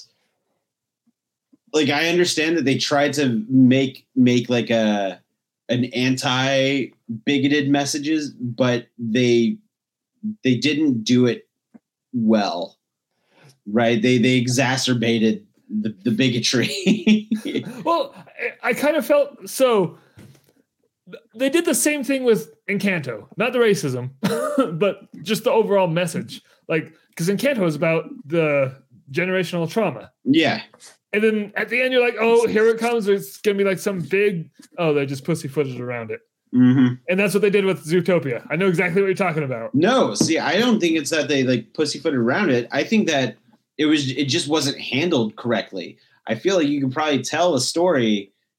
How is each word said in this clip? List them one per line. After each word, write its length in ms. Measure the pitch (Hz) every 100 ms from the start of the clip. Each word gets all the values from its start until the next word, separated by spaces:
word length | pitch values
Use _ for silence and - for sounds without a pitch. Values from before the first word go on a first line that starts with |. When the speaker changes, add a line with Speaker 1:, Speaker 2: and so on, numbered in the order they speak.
| - _ _ _ _ _ _ _ _ _ _ _ _ _ _ _ _
Speaker 1:
like, 160 | 151 143
I 200 | 143 165
understand 480 | 175 175 - 156 170
that 80 |
they 140 | 135 120
tried 340 | - 147 147
to 300 | 135 139 113 110
make, 580 | 131 127 131 135 - _ -
make, 320 | 123 123 117
like, 200 | 123 110
a, 500 | 113 110 104 98 90 _ _ _ _ -
an 160 | 127 123
anti-bigoted 1800 | 123 127 131 143 127 135 139 135 139 117 - - 113 - 135 139 147 139
messages, 600 | 139 139 151 143 156 143
but 580 | - 123 113 127 120 - -
they, 580 | 120 113 123 120 113 107 _ _ _ _ _ _ 107 107
they 140 | 131 120
didn't 480 | 139 151 156 120
do 220 | 110 123 123
it 220 | 107 - _ _ - _ _ _
well, 640 | 123 110 110 98 85 - _ _ _ _ _ _ _ - _ -
right? 360 | 107 117 117
They, 160 | 123 127
they 180 | 127 127
exacerbated 1080 | 123 127 127 131 - 123 117 117 110 107 - _ -
the, 220 | 107 107 -
the 80 | -
bigotry. 1160 | - 131 - - 127 - - - 214 - 214 214
<laughs> 40 | 220 294 - - 240
Speaker 2:
Well, 300 | 302 339 - - - - 240 -
I, 80 | 262
I 40 |
kind 220 | 247 285 311
of 100 | -
felt, 420 | 294 285 - 190
so 480 | - 262 220 170 - _ - - - _ _ _ _ _ _ _ - _
they 140 | 220 269
did 160 | 320
the 100 | 339
same 300 | 269 302 294
thing 200 | 262 269
with 260 | 254 208 - - -
Encanto, 600 | 202 202 180 131 110 - -
not 160 | 233
the 60 | 247
racism, 520 | 233 196 147 123 123 -
<laughs> 580 | 202 - - - 233 160
but 300 | 196 - - -
just 220 | 165 214
the 60 | 240
overall 360 | 220 202 202 185
message. 540 | 165 180 - 117 - _ _ -
Like, 240 | 160 - _ _ -
'cause 120 | 170
Encanto 360 | 196 254 262 180
is 80 | 147
about 300 | 165 - - - 135
the 500 | 165 156 143 131 - _ - -
generational 580 | 135 180 185 175 175 160
trauma. 420 | 226 202 123 98 _
Speaker 1:
Yeah. 380 | - 151 147 - - - - - _
Speaker 2:
And 120 | 208
then 280 | 220 214 208 -
at 120 | 208
the 100 | 240
end, 100 | 254
you're 120 | 254
like, 100 | 240 233
"Oh, 260 | 226 233 226
here 220 | 208 220
it 100 | 226
comes. 300 | 233 233 202
It's 300 | 202 - -
gonna 200 | 214 196
be, 60 |
like, 140 | 196 190
some 200 | 208 190
big, 500 | 143 190 208 175 151 _ - -
oh, 140 | 165
they 120 | 147 135
just 180 | 135
pussyfooted 560 | - 160 143 156 139 123
around 300 | 123 120 113
it." 80 | 110 _ _ _
Speaker 1:
Mm-hmm. 400 | 123 127 131 127 123 -
Speaker 2:
And 100 | 185
that's 160 | 202
what 60 | 196
they 100 | 202
did 140 | 202
with 200 | 190 180
Zootopia. 600 | 151 180 170 175 135 117 -
I 60 | 156
know 120 | 190
exactly 320 | 170 180 175
what 60 | 196
you're 60 | 185
talking 260 | 185 156
about. 320 | 143 120 113
Speaker 1:
No, 400 | 131 180 262 190
see, 240 | 107 - 160
I 200 | 120 175
don't 200 | 247 208
think 180 | 170 160
it's 140 | 139
that 160 | 160 143
they, 140 | 143
like, 300 | 127 123 -
pussyfooted 420 | - 151 147 165
around 360 | 135 117 160 202
it. 180 | 123 120
I 140 | 135
think 240 | 156 220 170
that 280 | 147 123 - _ _ _ -
it 80 | 151
was, 240 | 156 135
it 140 | 131 143
just 200 | 165 139
wasn't 300 | 156 135 -
handled 560 | - 127 175 151 110 -
correctly. 640 | 120 110 - 95 82 - _ _ -
I 100 | 113
feel 200 | 175 196
like 120 | 147
you 120 | 143
can 120 | 135
probably 300 | 131 156 139
tell 320 | 123 151 180 139
a 40 |
story 720 | - - 180 151 113 104 98 _ _